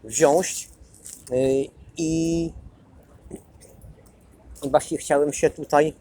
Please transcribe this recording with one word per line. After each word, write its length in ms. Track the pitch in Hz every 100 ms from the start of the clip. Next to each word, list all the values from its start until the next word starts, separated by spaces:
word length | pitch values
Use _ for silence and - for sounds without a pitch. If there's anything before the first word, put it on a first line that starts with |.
wziąć. 640 | 110 113 151 156 185 - - - - - - - -
Yy, 60 | 127 131 135 139 - - -
i, 540 | 160 160 165 165 165 - - - _ - - - - - - - - - - - - _ _ - - -
i 60 | 139
właśnie 280 | 143 - 156
chciałem 360 | - 143 147
się 160 | 139 156
tutaj 440 | - 147 147 156 -